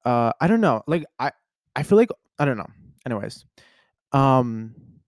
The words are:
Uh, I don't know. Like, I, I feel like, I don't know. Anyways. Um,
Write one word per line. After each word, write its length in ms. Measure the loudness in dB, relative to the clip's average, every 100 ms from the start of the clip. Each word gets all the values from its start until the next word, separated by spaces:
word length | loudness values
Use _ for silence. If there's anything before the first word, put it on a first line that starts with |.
| -2
Uh, 260 | 0 0 0
I 80 | 0
don't 140 | 2
know. 220 | 2 0 -2
Like, 200 | -4 -6 -8
I, 140 | -8 -8 _ _ _ -8
I 60 |
feel 160 | 2 4
like, 120 | 4 -2 _ -4
I 80 | -2
don't 120 | -2
know. 120 | -8 -18 -20 _ -8
Anyways. 400 | -8 -8 -14 _ _ _ _ _ _ _
Um, 640 | 0 4 2 0 -6 -12 -16 -20 -8